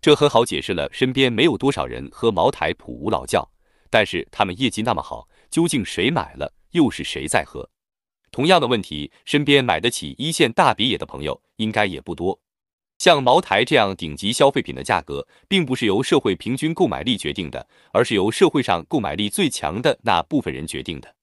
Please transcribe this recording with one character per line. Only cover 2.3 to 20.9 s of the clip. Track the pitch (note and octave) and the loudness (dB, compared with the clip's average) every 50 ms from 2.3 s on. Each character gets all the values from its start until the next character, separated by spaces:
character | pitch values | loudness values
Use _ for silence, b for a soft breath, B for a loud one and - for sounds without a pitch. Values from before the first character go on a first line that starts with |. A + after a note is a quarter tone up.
茅 | G#2+ E2+ E2+ B2+ | 2 4 2 0
台、 | - - E2 D#2 F2 | 0 0 -4 -4 -4
普 | _ - - | _ -10 -16
五 | - - - G2+ | -14 -8 0 0
老 | G#2+ C2+ B1+ | 0 0 0
窖， | - - F2+ - _ _ _ _ _ _ _ _ _ | 0 -2 -2 -2 _ _ _ _ _ _ _ _ _
但 | - A2+ G#2+ | 2 2 2
是 | - - F2 - _ | 2 -2 -6 -6 _
他 | - - G#2+ | -2 -2 -2
们 | F#2+ F2+ F#2+ | -2 0 -2
业 | C3 A#2+ | -2 -2
绩 | - - | -2 -2
那 | G#2+ A#2+ A2+ | -2 -2 -2
么 | D#2+ | -2
好， | C#2 - - A1+ - _ _ _ _ _ | -4 -8 -12 -14 -14 _ _ _ _ _
究 | - D#3+ E3 F3 | 0 0 0 2
竟 | - C3+ F#2+ | 0 -2 -4
谁 | - - - F2 A#2+ | -4 -2 0 0 0
买 | E3 C#3+ E2+ C#2+ - | 0 -2 -4 -6 -8
了， | B1+ C#2+ C#2 _ _ _ _ | -10 -10 -10 _ _ _ _
又 | _ F3 D3+ A#2 | _ 2 2 2
是 | - - D2 | 2 -4 -8
谁 | - - - C2+ D#2 | -8 -8 -8 -6 0
在 | - A2+ D2 | 0 0 -2
喝？ | - - - - - _ _ _ _ _ _ _ _ _ _ _ _ | -2 -10 -16 -16 -16 _ _ _ _ _ _ _ _ _ _ _ _
同 | - - C3 D#3+ | -6 -4 2 4
样 | F#3 E3+ | 4 4
的 | C#3+ A#2 | 4 2
问 | B2+ A2+ | 0 0
题， | F#2 - D#2 D2 D2 - b b b | -2 -6 -8 -10 -10 -10 b b b
身 | - - D3 D3 | -2 0 0 4
边 | C#3+ C#3+ C#3 C3 | 4 4 4 4
买 | A#2 F2+ D#2 | 4 0 0
得 | F#2 B2 | 0 -2
起 | - - - D2 C2 _ | -4 -4 -10 -10 -10 _
一 | B2+ D#3 | -8 -6
线 | E3 - E3+ A#2+ | 0 0 0 2
大 | A#2 - F3 C#3 G#2+ | 2 2 2 2 2
别 | - G#2 | 2 0
野 | C3 G#2 E2 | -2 -2 -4
的 | - | -6
朋 | - - C#2 D2 | -10 -10 -8 -6
友 | D2+ C2+ - _ _ _ | -6 -6 -8 _ _ _
应 | _ A2 A2 | _ -6 -2
该 | G#2 A2 G#2+ | 0 0 0
也 | G2+ F2 - | 0 -2 -8
不 | - - F2 | -10 -10 -8
多。 | D#2 E2+ F#2 F#2 _ _ _ _ _ _ _ _ _ _ _ _ _ | -4 -4 -4 -4 _ _ _ _ _ _ _ _ _ _ _ _ _
像 | - F#3 E3+ C#3+ C3 | 4 4 4 4 4
茅 | B2 B2+ E3+ | 4 4 4
台 | F#3 - - - A3 | 4 2 2 2 2
这 | - E3 C3 | 4 4 2
样 | A2 G2 F#2+ | 4 2 0
顶 | - - D#2+ D2 | -6 -8 -10 -8
级 | C#2+ - G2+ A2+ | -6 -4 -4 0
消 | - D3 C#3 | 4 2 2
费 | C#3 C#3 | 2 0
品 | - - C#2 | -4 -4 -8
的 | B1+ C#2 | -10 -2
价 | - A2+ F2+ | 0 0 0
格， | D#2 - C#2+ C#2 - b b b b b | 0 -4 -10 -10 -10 b b b b b
并 | G3 F#3+ E3 | 0 0 2
不 | B2+ B2+ | 0 -2
是 | - - | -2 0
由 | G#2+ F#2+ G#2 C3+ | 0 2 0 2
社 | - - D3 | 2 2 2
会 | - A2+ F#2+ | 4 2 -2
平 | E2+ - G#2 B2 C3+ | -2 -4 -6 -4 -2
均 | - D#3 E3 | -2 -4 0
购 | - F#3+ | 0 0
买 | C3+ D#2+ C2 D#2 | -2 -2 -4 -4
力 | A#2 B2 | -4 -4
决 | F#2 - D2+ | -4 -4 -6
定 | D2 - F2+ C#2+ | -6 -6 -8 -8
的， | C2 B1 - b b b b b b | -10 -12 -14 b b b b b b
而 | F#2+ B2 | 0 0
是 | - A#2 | 2 2
由 | G2 F#2 G#2 | 0 0 0
社 | A2+ - G3 E3 | 2 2 2 2
会 | - D3+ | 4 0
上 | B2 - F#2 E2+ E2 _ | 0 2 0 -2 -2 _
购 | - D3 | -4 -4
买 | G#2 F2 D2 | -2 -2 -4
力 | F2 G#2 G#2 | -4 -4 -4
最 | - - G3 C#3+ | -2 -2 -2 -2
强 | - - - D2 E2 G#2+ | -2 -2 -6 -4 -4 -2
的 | B2 D#3+ C3 - _ | -2 -2 -2 0 _
那 | A2+ G2 E2+ D#2+ | 0 0 0 0
部 | _ - - | _ -4 -4
分 | - - C#2 | -4 -4 -8
人 | B1+ D#2 D#2+ | -8 -10 -8
决 | - C#2 B1+ | -8 -8 -8
定 | - | -8